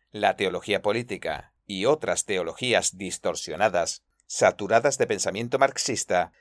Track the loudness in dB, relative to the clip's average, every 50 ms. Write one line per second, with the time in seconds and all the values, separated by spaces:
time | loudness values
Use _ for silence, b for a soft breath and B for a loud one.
0 | _ _ -4 0 2 2 2 2 0 -2 -2 -2 -2 -2 -2 0 0 0 0 -2
1 | -2 -6 -8 -8 -6 -6 -6 -8 -10 _ _ _ _ -10 -6 0 2 2 2 2
2 | 0 -2 -2 -2 -2 -2 -2 -2 -2 -4 -6 -4 0 2 2 2 2 0 -4 -6
3 | -8 -8 -8 -6 -4 -4 -4 -4 -6 -8 -2 0 2 2 2 2 -2 -2 -4 -10
4 | _ _ _ _ _ -10 0 4 4 4 4 2 2 2 4 4 4 2 0 0
5 | 0 0 0 -2 -2 -4 -4 -4 -4 -2 0 2 2 2 2 -2 -4 -4 -4 -4
6 | -2 0 0 0 0 0 _ _